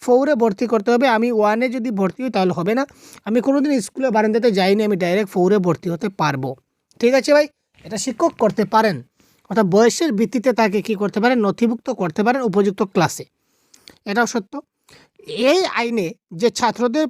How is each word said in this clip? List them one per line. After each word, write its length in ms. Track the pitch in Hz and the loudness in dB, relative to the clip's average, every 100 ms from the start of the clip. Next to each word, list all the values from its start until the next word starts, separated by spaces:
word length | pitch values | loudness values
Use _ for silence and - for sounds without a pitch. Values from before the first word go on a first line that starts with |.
ফোরে 300 | - 247 285 262 | 2 4 4 2
ভর্তি 220 | 226 190 226 | 0 0 -2
করতে 160 | 226 226 | 0 2
হবে। 120 | 240 269 220 | 2 2 2
আমি 120 | 240 220 | 0 2
ওয়ানে 280 | 208 226 254 247 | 2 2 -2 -4
যদি 140 | 240 202 | -4 -2
ভর্তি 200 | 190 - | -2 -2
হই, 80 | 254 214 | -4 0
তাহলে 160 | 185 170 | 0 0
হবে 140 | 175 240 | -2 -2
না। 60 | 277 _ - - 202 | -4 _ -20 -14 -2
আমি 100 | 233 269 | 0 2
কোনোদিন 260 | 277 294 269 - | 0 2 0 -2
স্কুলে 220 | - 262 214 | -4 0 2
বারান্দাতে 320 | 214 220 240 196 | 2 2 2 2
যাইনি, 240 | 190 202 214 | 2 2 0
আমি 80 | 190 | 0
ডাইরেক্ট 260 | 175 190 196 | 0 -2 -2
ফোরে 240 | 190 185 208 180 | 0 2 2 0
ভর্তি 220 | 156 180 | -2 -4
হতে 160 | 170 208 190 | -6 -6 -2
পারবো, 300 | 151 135 131 135 _ _ _ - | -4 -2 -8 -10 _ _ _ 0
ঠিক 120 | 240 262 | 2 2
আছে 120 | 294 294 | 4 2
ভাই? 100 | 302 _ _ _ 170 | 2 _ _ _ -12
এটা 120 | 214 | -8
শিক্ষক 280 | 269 - 339 - | -6 -2 -2 0
করতে 200 | 208 208 202 | -2 0 0
পারেন, 220 | 220 220 139 - _ _ _ - | 2 2 -2 -10 _ _ _ -4
অর্থাৎ 180 | 214 190 | 0 2
বয়সের 360 | 196 233 - 320 208 | 4 4 2 -2 0
ভিত্তিতে 320 | 226 247 254 233 | -2 0 0 0
তাকে 180 | 214 202 190 | 0 0 -4
কি 80 | 196 | -4
করতে 160 | 202 208 | -2 0
পারেন? 160 | 240 254 202 | 0 2 0
নথিভুক্ত 420 | - 233 233 - 220 | 0 -2 -2 -6 -4
করতে 200 | 175 214 214 | -4 -2 -2
পারেন 140 | 262 233 | 0 0
উপযুক্ত 300 | 190 202 190 202 | 0 0 0 -2
ক্লাসে, 300 | 196 151 - - _ _ _ _ _ - _ 208 | 0 -2 -4 -16 _ _ _ _ _ -20 _ -6
এটাও 160 | 208 233 | -2 -2
সত্য। 180 | 233 - 285 - _ _ - _ _ - 196 254 | -2 -8 -16 -16 _ _ -20 _ _ -12 -2 2
এই 80 | 349 359 220 | 2 0 -4
আইনে 280 | 233 226 165 - - 165 | -4 -2 -4 -8 -16 -2
যে 80 | 226 - | -2 0
ছাত্রদের 460 | 240 214 240 285 | -2 0 -2 0